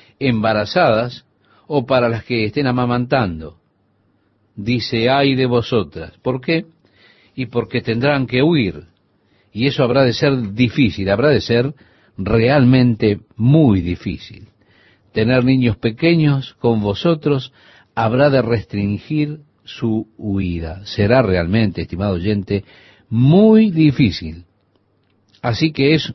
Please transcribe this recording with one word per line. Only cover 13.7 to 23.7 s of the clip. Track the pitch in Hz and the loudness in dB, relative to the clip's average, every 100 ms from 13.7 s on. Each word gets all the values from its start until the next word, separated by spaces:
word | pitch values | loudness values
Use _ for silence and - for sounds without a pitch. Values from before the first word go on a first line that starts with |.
| 98 | 2
difícil. | 87 87 101 90 - - - _ _ _ _ _ _ | 0 -6 -8 -10 -14 -20 -20 _ _ _ _ _ _
Tener | 107 110 127 | -4 0 2
niños | 123 135 120 107 | 2 2 0 0
pequeños | 117 110 165 170 151 139 127 _ | -4 -2 0 2 2 0 -4 _
con | 120 113 | -2 0
vosotros | 104 98 - 151 147 139 127 _ _ _ _ | -2 -2 -2 -2 -2 -2 -4 _ _ _ _
habrá | - 113 127 143 | -4 -2 2 2
de | 135 | 2
restringir | 110 117 - 101 101 104 - 151 147 151 - _ | 0 -2 -4 -4 -4 -4 -4 -4 -4 -6 -18 _
su | - - 117 110 - - | -20 -6 -4 -4 -6 -10
huida. | 107 98 92 85 80 90 | -6 -4 -2 -6 -8 -12
Será | 104 - 101 131 | -10 -2 2 4
realmente, | 107 90 85 110 107 85 | 2 0 0 0 0 -2
estimado | 80 87 101 | -8 -6 -4
oyente, | 90 95 104 90 101 - - _ _ _ | -4 -2 -4 -2 -6 -6 -20 _ _ _
muy | 113 131 180 220 220 220 | 2 4 6 6 6 4